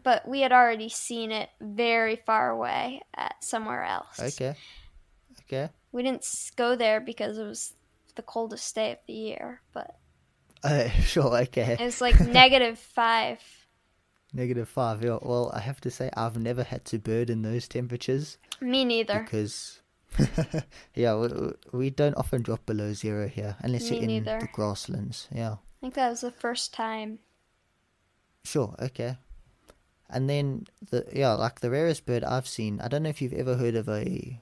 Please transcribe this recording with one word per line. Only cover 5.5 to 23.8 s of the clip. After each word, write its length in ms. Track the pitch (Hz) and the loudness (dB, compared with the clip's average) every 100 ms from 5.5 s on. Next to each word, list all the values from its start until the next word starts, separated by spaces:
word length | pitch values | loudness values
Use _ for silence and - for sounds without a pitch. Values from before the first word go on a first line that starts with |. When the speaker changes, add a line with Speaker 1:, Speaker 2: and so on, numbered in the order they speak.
| 131 156 - _ | -6 -6 -10 _
Speaker 1:
We 140 | 247 | -4
didn't 180 | 254 254 | -4 -4
s-, 300 | - - - - | -6 -8 -8 -2
go 200 | 240 247 | 0 2
there 240 | 226 220 | 2 2
because 380 | 254 226 214 214 | -2 -6 -6 -6
it 60 | |
was 300 | 208 220 - - _ _ _ | -10 -10 -12 -14 _ _ _
the 80 | - | -16
coldest 500 | - 226 226 214 - 220 | -8 -6 -6 -8 -8 -4
day 160 | 220 | -4
of 60 | 240 - | -4 -12
the 40 | |
year, 480 | 226 220 - 247 247 _ | -10 -8 -8 -10 -14 _
but 240 | - - - _ _ _ _ _ _ | -12 -12 -16 _ _ _ _ _ _
Speaker 2:
Oh, 260 | 143 143 120 | 0 2 2
<laughs> 120 | - | 4
sure, 340 | - - 135 120 | 4 4 4 4
okay. 300 | 127 131 117 117 | 2 0 0 0
Speaker 1:
it 60 | |
was, 160 | 240 - | -2 0
like, 200 | 247 240 | 8 10
Speaker 2:
<laughs> 40 | |
Speaker 1:
negative 540 | 202 247 262 262 233 226 | 10 10 10 10 4 0
five. 600 | - - 226 226 220 233 - - _ _ _ _ _ _ _ | -6 0 2 4 0 -4 -14 -20 _ _ _ _ _ _ _
Speaker 2:
Negative 360 | 131 123 120 110 | -6 -2 -2 -4
five, 360 | - 117 107 | -2 -2 0
yeah. 140 | 117 113 | 0 -2
Well, 300 | - 120 120 | 0 0 0
I 60 | - | -2
have 200 | 110 139 | -6 -6
to 80 | 127 | -6
say, 180 | - 131 - | -6 -6 -2
I've 200 | 117 113 | -4 -2
never 260 | 117 123 | -2 -2
had 200 | 123 120 - | -2 -6 -6
to 120 | 113 | -4
bird 320 | 110 113 120 | 0 0 0
in 120 | 110 | 0
those 260 | 107 117 - | -2 -2 -4
temperatures. 680 | 131 123 120 - 135 151 - _ - | -6 -4 -4 -2 -2 -2 -12 _ -8
Speaker 1:
Me 240 | 254 269 | 0 2
neither. 360 | 247 226 208 208 | 2 2 0 -2
Speaker 2:
Because, 600 | 220 107 104 - - - _ _ _ - 139 | -2 -2 -2 -6 -12 -16 _ _ _ 2 2
<laughs> 600 | - 151 156 - - - | 2 -2 -4 -6 -14 -12
yeah, 200 | - 117 107 | 0 2 2
we, 120 | 120 | 0
we, 240 | - - - - | -2 -4 -6 -8
we 180 | 127 135 | -4 -2
don't 240 | 135 147 - | 2 2 2
often 260 | - 127 | -2 -2
drop 240 | 117 113 - | -2 -4 -2
below 260 | 107 104 | -2 -2
zero 340 | 104 110 104 101 | -4 -2 -2 -4
here, 280 | - 104 98 | -4 -6 -6
unless 300 | 123 123 | -2 -2